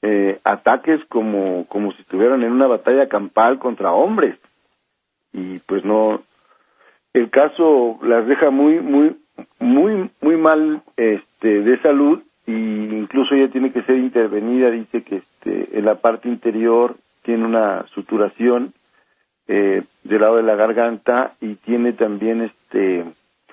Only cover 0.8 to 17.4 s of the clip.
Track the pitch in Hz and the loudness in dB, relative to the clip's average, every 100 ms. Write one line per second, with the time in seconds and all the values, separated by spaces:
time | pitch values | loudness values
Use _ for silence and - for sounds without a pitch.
0.8 | 160 156 - 120 110 104 95 90 87 101 | 0 -2 -2 -4 -2 -2 -4 -4 -6 -6
1.8 | 104 - - 92 117 131 117 123 135 110 | -6 -8 -8 0 2 2 0 2 2 2
2.8 | - 135 135 101 101 - 117 135 127 113 | 2 2 2 -2 -4 2 2 2 -4 -4
3.8 | 98 92 170 220 147 - _ _ _ _ | 0 2 2 0 -2 -2 _ _ _ _
4.8 | _ _ _ _ _ - 92 90 - 95 | _ _ _ _ _ -14 -12 -12 -6 -6
5.8 | 98 107 110 107 - _ _ _ _ _ | -2 0 0 -2 -8 _ _ _ _ _
6.8 | _ _ _ 120 113 135 147 - 165 143 | _ _ _ -2 0 2 2 2 2 4
7.8 | 120 113 101 117 113 135 151 135 147 165 | 2 -2 0 0 2 2 2 4 2 2
8.8 | 165 139 156 160 _ - - - 127 135 | 2 2 2 0 _ -20 -20 -6 0 2
9.8 | 196 208 185 - 147 165 160 156 156 151 | 2 0 -6 -4 0 2 4 2 0 -4
10.8 | _ - 113 101 - _ 110 104 107 127 | _ -2 0 0 -6 _ 0 2 2 2
11.8 | 156 143 143 170 - _ - 113 110 107 | 2 2 2 0 -4 _ -8 -6 -4 -6
12.8 | 107 107 101 135 131 139 135 131 131 127 | -6 -8 -4 -2 0 2 2 0 -4 -4
13.8 | 110 131 127 123 110 104 113 127 127 117 | 0 0 0 0 0 -2 -2 0 0 0
14.8 | 110 117 - 98 - _ 95 92 90 - | -6 -8 -6 -10 -12 _ -8 -6 -6 -4
15.8 | 104 104 117 113 123 117 120 110 117 117 | -2 0 0 -2 -6 -4 -4 -2 2 2
16.8 | 120 123 _ _ - 117 | 2 -4 _ _ -6 -4